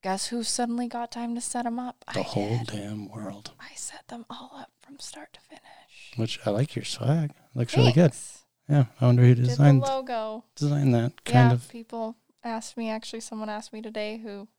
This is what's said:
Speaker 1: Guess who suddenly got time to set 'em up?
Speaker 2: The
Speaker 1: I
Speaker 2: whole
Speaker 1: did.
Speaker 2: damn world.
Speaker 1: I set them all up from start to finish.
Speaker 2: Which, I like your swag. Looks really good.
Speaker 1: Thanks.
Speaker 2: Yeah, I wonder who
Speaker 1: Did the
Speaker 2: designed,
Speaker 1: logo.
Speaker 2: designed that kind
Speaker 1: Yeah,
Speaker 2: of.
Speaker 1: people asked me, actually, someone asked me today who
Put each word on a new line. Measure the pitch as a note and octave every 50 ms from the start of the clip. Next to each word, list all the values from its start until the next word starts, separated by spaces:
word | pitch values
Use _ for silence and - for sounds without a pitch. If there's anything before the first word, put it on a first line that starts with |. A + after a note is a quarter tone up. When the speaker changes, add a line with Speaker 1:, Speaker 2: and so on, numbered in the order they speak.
| -
Speaker 1:
Guess | F#3+ F#3+ G3 - -
who | A#3 A#3+ A3+
suddenly | G#3+ - - B3 A#3 A#3 A#3+ B3 A#3+
got | A#3+ A#3+ A#3+ A#3
time | - A#3+ A#3 A#3 A#3
to | A#3
set | A#3+ - - B3 A#3+
'em | A#3+ A#3 A#3+
up? | B3 B3 - _ - - -
Speaker 2:
The | G#2
Speaker 1:
I | F#2+
Speaker 2:
whole | - - - G#2 G#2 A2+ A#2+
Speaker 1:
did. | A#2 -
Speaker 2:
damn | - G#2 G2+ G#2 G#2+ G#2+ G#2 F#2+
world. | G2+ A2 G#2 G2 G2 G2 G#2 - _ _
Speaker 1:
I | - - -
set | - - - - - _ _
them | - A#3+ A3+ _
all | A#3+ - B3+ B3+ -
up | C#4 B3+ - _ _
from | _ _ C#4 C#4+
start | - - - D4+ D4+ - _
to | -
finish. | _ _ D#4 - _ - - - _ _ _ - - - -
Speaker 2:
Which, | - A2+ A2 - - -
I | A2
like | G#2 G#2 C3+ - -
your | - -
swag. | - - - A#2+ B2+ D3 E3 D#3 D3 - _ _ _ _
Looks | B2 B2 A#2 -
really | C3+ B2+ B2
good. | A#2 D3 F3 D3+ -
Speaker 1:
Thanks. | - - - - - _ _ _ _ _ -
Speaker 2:
Yeah, | D3 C#3+ C#3 - _ _
I | B2+
wonder | B2 B2 B2 B2
who | B2 B2
Speaker 1:
Did | A#2 B2
the | B2+
Speaker 2:
designed, | B2 C3+ C#3+ C#3+ C#3 C3+
Speaker 1:
logo. | - - C4+ C4+ C4 B3+ B3 A3+ A3 A3 A3 A3 - _ _
Speaker 2:
designed | - D3 D3 C#3+ D3 C#3+ C3+ A#2+
that | A#2 A2+ - - - _
kind | - - - B2+ B2
Speaker 1:
Yeah, | B2
Speaker 2:
of. | A#2+ B2 -
Speaker 1:
people | - A#3 A3+ _ - A#3 A3+ A3 A#3 _ _ _ _ _ _
asked | A#3 A3+ A3+ A3+ - - -
me, | A3+ A3
actually, | G#3+ A3 - - - A3+
someone | A3+ - - G#3+ G#3+ G#3+
asked | G#3+ G#3 A3 - -
me | G#3+
today | A3+ A3 A3 A3 G#3+ G#3 G#3+ A3
who | A3 A3+ G3+ G3+ G3 A3 _